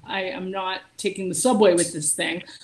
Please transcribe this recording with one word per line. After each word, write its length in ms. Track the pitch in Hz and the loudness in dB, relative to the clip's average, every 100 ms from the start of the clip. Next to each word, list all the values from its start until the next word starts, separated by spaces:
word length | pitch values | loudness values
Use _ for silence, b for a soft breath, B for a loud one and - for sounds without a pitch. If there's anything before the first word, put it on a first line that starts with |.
I 200 | - 196 185 | -8 -6 -6
am 260 | 180 185 | -6 -6
not 300 | 190 185 185 - - | -6 -6 -6 -10 -6
taking 320 | 196 196 185 | -6 -4 -6
the 40 | |
subway 400 | 156 254 214 202 | 0 2 6 6
with 180 | 175 170 | 6 2
this 200 | 160 151 | -2 -4
thing. 300 | - 165 175 - B | -2 -2 -4 -10 B